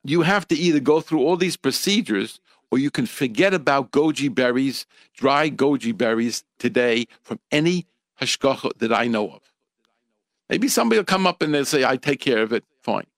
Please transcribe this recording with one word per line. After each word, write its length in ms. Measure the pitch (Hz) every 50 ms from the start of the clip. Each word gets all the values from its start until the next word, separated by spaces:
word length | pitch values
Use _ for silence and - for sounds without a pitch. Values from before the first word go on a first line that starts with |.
| _
You 200 | 135 151 175 165
have 240 | 170 202 202 - _
to 60 | 170
either 240 | 151 175 175 156 147
go 200 | 127 139 151 160
through 220 | 156 - 156 156
all 160 | 127 156 185
these 180 | 175 190 180 151
procedures 840 | - - 135 120 - - - 202 208 208 - 107 95 98 110 - - _ _ _ _ _ _
or 80 | - 127
you 100 | 139 143
can 160 | - - 127
forget 480 | 107 - - 143 123 110 117 185 196 190
about 380 | 175 131 147 139 139 127 -
goji 420 | - 143 151 160 151 - 139 143 104
berries, 540 | 127 127 123 120 131 135 139 120 - - _ _ _ _ _ _
dry 340 | - - 135 139 143 156 156
goji 460 | 127 - 135 143 147 131 - 117 113
berries 480 | 92 123 113 113 113 117 120 110 - _ _ _
today 480 | _ - 120 104 123 123 120 117 117 117 _ - _
from 180 | _ - 113 - _ _
any 340 | - 151 156 170 180 180 170 _ _ _ _ _ _ _
hashgacha 560 | 135 123 - - - 139 127 113 - - - _
that 120 | 117 113
I 160 | 117 113 120
know 220 | 120 117 107 107 95
of. 120 | - 104 _ _ _ _ _ _ _ _ _ _ _ _ _ _ _ _ _ _ _ _ _ _
Maybe 180 | - 175 226
somebody 300 | 269 - 240 233 233 226
will 80 | 220 185
come 220 | - 190 190 190
up 160 | 180 175 _ 170
and 100 | 160 147
they'll 120 | 143 135
say, 200 | - 151 143 131
"I 120 | 120 131
take 220 | 123 - 147 143 -
care 220 | - 143 120 110
of 100 | 113 107
it, 120 | 120 107 _ _ _ _
fine." 240 | _ - 104 101 - _ _